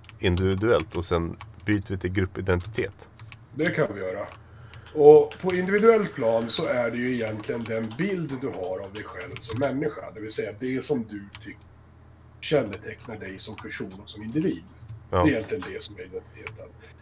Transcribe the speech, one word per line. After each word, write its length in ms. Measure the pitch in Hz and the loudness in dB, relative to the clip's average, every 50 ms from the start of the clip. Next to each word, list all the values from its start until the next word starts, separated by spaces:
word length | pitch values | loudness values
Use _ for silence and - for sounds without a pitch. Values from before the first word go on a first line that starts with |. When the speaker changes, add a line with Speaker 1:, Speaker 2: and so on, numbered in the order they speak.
| - - - - | -20 -20 -8 -2
Speaker 1:
individuellt 800 | - 95 87 87 95 95 95 95 107 117 117 76 - - - | 0 2 2 4 2 2 2 2 2 4 4 4 2 0 -4
och 80 | 85 85 | -4 -2
sen 320 | - 87 85 85 82 - - - - - - - | 0 0 0 0 -2 -6 -10 -14 -18 -18 -8 -2
byter 260 | 101 107 101 - - | 0 0 0 0 -4
vi 80 | 98 95 | -6 -4
till 140 | - 92 | -4 -2
gruppidentitet? 960 | 92 101 92 90 - - 95 95 90 87 - - - - - - - - - - - - - - - - - - - | -2 0 -2 -2 -2 -4 0 0 0 0 0 -4 -6 -4 -4 -4 -6 -12 -20 -20 -20 -20 -20 -20 -20 -20 -20 -12 -6
Speaker 2:
Det 120 | 135 160 | -2 -2
kan 200 | 175 - 160 139 104 101 | 0 0 0 -2 -2 -2
vi 60 | 98 | -6
göra. 260 | 92 92 95 98 - - - - - - - - - - - - - - - | -6 -6 -6 -6 -8 -10 -12 -18 -20 -20 -20 -20 -20 -20 -20 -20 -16 -6 4
Och 400 | 151 147 147 151 151 147 - - - | 10 12 12 12 12 12 8 0 -6
på 140 | - 185 185 | -4 -2 0
individuellt 600 | 180 180 185 202 208 214 233 226 214 202 - - | 0 0 2 2 6 8 8 8 6 4 0 -2
plan 360 | 135 120 113 113 117 117 117 | 0 2 2 4 2 2 0
så 160 | 113 - 160 | -2 -2 -2
är 240 | - 127 123 120 117 | 0 0 0 0 -2
det 60 | 120 | -2
ju 180 | 120 123 127 127 | -2 -2 -2 -2
egentligen 500 | 120 110 110 107 107 - - 123 117 113 | -2 -2 -4 -4 -6 -6 -6 -6 -4 -4
den 220 | 110 113 113 113 113 113 131 | -4 -4 -4 -4 -4 -4 -2
bild 340 | 180 202 190 175 160 135 135 123 | -2 -2 -2 -2 -4 -4 -6 -6
du 60 | 135 117 | -6 -6
har 320 | 107 95 92 90 92 98 98 | -6 -6 -6 -6 -6 -6 -8
av 80 | 98 | -10
dig 100 | 98 107 101 | -12 -12 -12
själv 300 | - - 92 92 90 - - | -12 -12 -12 -12 -12 -14 -14
som 180 | - - 110 120 | -12 -8 -4 -2
människa, 500 | 143 135 127 139 160 151 - - - - - | -2 -2 -2 -2 -4 -4 -6 -8 -12 -14 -12
det 60 | 110 | -12
vill 120 | 107 110 | -12 -10
säga 180 | - - 117 101 101 107 | -6 -6 -6 -6 -6 -8
det 260 | 131 127 131 127 123 | -6 -4 -4 -4 -2
som 180 | - 143 120 110 95 | -2 -2 -4 -4 -6
du 140 | 101 101 101 101 - - - | -10 -12 -12 -14 -18 -18 -16
tycker 160 | 98 - - - - - - - - - - - - - - - - - - | -18 -18 -18 -20 -20 -20 -20 -20 -20 -20 -20 -20 -20 -20 -20 -20 -20 -18 -12
kännetecknar 760 | - - 156 139 117 101 98 101 - 113 110 - - - 110 | -4 0 0 0 0 0 -6 -10 -12 -14 -16 -16 -14 -14 -12
dig 220 | 101 98 95 95 92 | -12 -12 -12 -14 -12
som 180 | - 107 107 | -12 -14 -14
person 440 | - - - - - 120 95 95 98 | -12 -12 -12 -10 -10 -10 -12 -12 -16
och 80 | 101 - | -16 -16
som 120 | - 107 | -14 -12
individ. 420 | 107 113 123 156 175 170 - - - - - - - - - - - - | -8 -6 -2 -2 0 0 -2 -4 -8 -18 -20 -20 -18 -16 -16 -16 -8 -2
Speaker 1:
Ja. 120 | - 90 90 | 2 4 4
Speaker 2:
Det 60 | 147 | 4
är 20 | |
egentligen 300 | 131 110 107 - 113 - 92 95 | 4 2 -2 -4 -6 -6 -6 -8
det 100 | 95 - | -10 -12
som 140 | - 104 104 | -12 -14 -14
är 40 | 92 92 | -16 -14
identiteten. 640 | 92 92 92 - - - - - - - - - - - - - - - - | -12 -12 -14 -14 -14 -18 -16 -16 -16 -16 -16 -18 -20 -20 -20 -20 -20 -20 -18